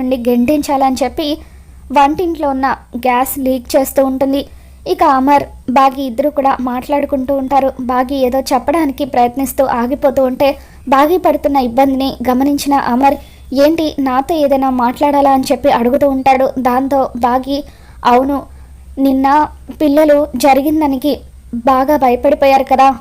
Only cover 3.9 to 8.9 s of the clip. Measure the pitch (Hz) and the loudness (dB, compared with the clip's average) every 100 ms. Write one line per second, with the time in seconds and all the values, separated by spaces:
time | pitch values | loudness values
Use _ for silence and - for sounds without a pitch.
3.9 | - 269 262 277 285 285 - - - - | 0 0 0 -2 -2 -6 -14 -20 -14 -6
4.9 | 359 330 269 269 285 - - - 262 269 | 0 2 2 2 2 0 -8 -2 2 2
5.9 | 262 269 226 285 285 269 269 254 247 254 | 0 -6 -4 -2 0 -2 -2 -4 -6 -4
6.9 | 285 277 277 254 277 262 277 269 262 254 | -4 -2 -4 -2 -4 0 0 0 -2 -4
7.9 | 254 262 277 254 262 262 262 240 339 294 | -2 -2 -2 0 -2 -2 -2 0 -2 -2